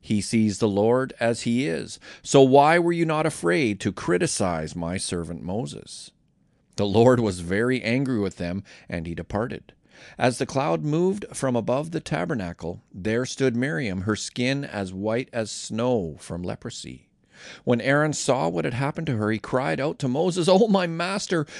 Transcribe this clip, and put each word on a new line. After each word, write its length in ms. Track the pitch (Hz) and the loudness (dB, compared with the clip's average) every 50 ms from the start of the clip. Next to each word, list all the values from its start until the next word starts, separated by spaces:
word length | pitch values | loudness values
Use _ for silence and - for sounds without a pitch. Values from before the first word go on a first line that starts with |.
He 200 | - - 113 104 | -4 -2 -2 -2
sees 380 | 95 - - 113 110 107 98 - | 0 0 2 2 2 2 2 2
the 100 | 117 107 | 0 2
Lord 460 | 98 98 107 113 120 127 131 - - - | 2 4 4 4 4 2 0 -2 -4 -2
as 240 | 120 117 117 113 | -2 -2 -2 -2
he 240 | - 120 117 123 135 | -2 -2 0 0 0
is. 320 | 160 165 143 - - - - - - - - | -2 -4 -6 -6 -10 -14 -16 -18 -20 -20 -16
So 200 | - - - 139 | -2 4 6 8
why 360 | 135 131 131 143 143 151 165 180 | 8 10 8 8 8 8 6 4
were 140 | 170 170 | 4 2
you 140 | 175 170 170 | 2 0 0
not 180 | 160 156 151 156 | 0 0 0 0
afraid 560 | 156 - - - 170 175 175 143 107 104 - | -2 -4 -2 0 0 2 2 2 0 -2 -2
to 120 | - 107 | -2 -4
criticize 840 | 95 - - - 175 180 180 156 - - 104 90 85 80 78 78 - | -4 -2 -2 0 0 2 0 0 0 0 0 0 0 -2 -4 -6 -6
my 220 | 87 82 82 90 98 | -6 -4 -4 -4 -6
servant 440 | - - 92 87 85 82 85 - | -6 -4 -4 -6 -6 -6 -8 -10
Moses?" 680 | - 85 95 110 139 147 - 50 - - - - - - - _ _ _ _ _ _ _ _ _ _ _ _ | -8 -6 -6 -6 -6 -6 -10 -14 -16 -18 -18 -18 -20 -20 -20 _ _ _ _ _ _ _ _ _ _ _ _
The 80 | - 104 | -2 -2
Lord 360 | 101 92 110 117 127 127 120 | 2 4 6 6 8 6 6
was 200 | 117 104 92 90 | 2 0 -2 -4
very 420 | 85 85 95 104 117 127 131 120 | -4 -2 0 0 0 0 0 -2
angry 360 | - 107 120 131 139 131 127 107 | -2 -2 -2 0 0 -2 -2 -2
with 180 | 101 92 - | -2 -4 -4
them, 280 | - 87 85 90 101 - - - - - | -6 -6 -6 -6 -8 -10 -12 -18 -20 -12
and 200 | - 87 85 82 | -8 -8 -6 -6
he 80 | 85 85 | -6 -8
departed. 580 | 85 82 - - 101 117 135 - - - - _ _ _ _ _ - - - - - | -8 -8 -6 -4 -4 -4 -4 -8 -12 -14 -20 _ _ _ _ _ -20 -20 -20 -4 -2
As 180 | - 127 117 | 0 0 0
the 80 | - 135 | -2 -4
cloud 400 | - - 135 139 160 170 160 151 | -4 -2 -2 0 0 0 -2 0
moved 400 | 151 147 165 180 190 196 208 202 - | 0 0 2 2 0 0 -2 -8 -10
from 240 | - - - 135 123 | -6 -4 -2 0 0
above 340 | 120 107 - 123 139 156 165 | 0 0 0 0 -2 -2 -4
the 100 | 165 156 | -6 -8
tabernacle, 800 | - - 156 156 175 170 156 113 92 85 85 - - 85 92 107 - _ | -6 -4 -4 -4 -2 -4 -4 -4 -6 -6 -8 -8 -8 -8 -10 -10 -14 _
there 320 | - 104 90 107 110 120 127 | -14 -6 -2 -2 0 0 -2
stood 320 | - - - 135 131 117 | -4 -2 0 0 0 2
Miriam, 460 | 120 127 143 165 160 135 104 92 95 | 0 -2 -2 -2 -4 -4 -4 -4 -2
her 140 | 95 107 107 | 0 0 -2
skin 460 | - - - - - 123 127 139 139 | -2 -4 -6 -4 -2 0 0 0 -2
as 300 | 139 - - 104 98 92 | -4 -6 -6 -6 -6 -6
white 380 | 92 95 101 107 113 123 131 - | -6 -4 -2 -2 -2 -2 -4 -4
as 180 | - 120 110 104 | -6 -6 -6 -6
snow 640 | - - - - 113 110 120 127 127 110 90 80 71 - | -8 -10 -10 -6 -4 -2 0 2 2 0 0 -4 -8 -12
from 240 | - - 82 87 | -10 -10 -8 -6
leprosy. 680 | 90 92 110 - - - - - - 67 64 - _ _ _ _ _ _ _ - - - - - _ | -6 -6 -8 -8 -10 -12 -12 -12 -12 -14 -14 -16 _ _ _ _ _ _ _ -20 -20 -20 -20 -4 _
When 160 | - 123 117 | 0 0 2
Aaron 320 | 104 131 139 147 151 156 | 4 4 4 4 4 2
saw 380 | 143 - - - 127 131 156 165 | 0 0 0 2 2 2 2 0
what 160 | 175 165 - | 0 -2 -2
had 80 | - 120 | -2 -2
happened 320 | 117 135 143 - - 165 | -2 -2 -2 -4 -4 -4
to 100 | 156 127 | -2 -2
her, 140 | 107 107 107 | 0 2 0
he 80 | 110 107 | 0 -2
cried 420 | - - - 127 135 160 160 143 | -2 -2 -2 0 0 0 -2 -2
out 180 | 135 156 - - | -2 -4 -2 -2
to 80 | 143 127 | -2 -2
Moses, 400 | 123 147 175 185 165 185 165 175 | 0 2 0 0 0 2 4 6
"Oh, 180 | 185 190 233 220 | 8 8 8 6
my 180 | 196 196 180 | 4 4 2
master, 600 | 170 165 165 170 180 196 208 - - 196 165 147 - - | 0 -2 -4 -4 -4 -4 -4 -4 -2 -2 -2 -2 -4 -8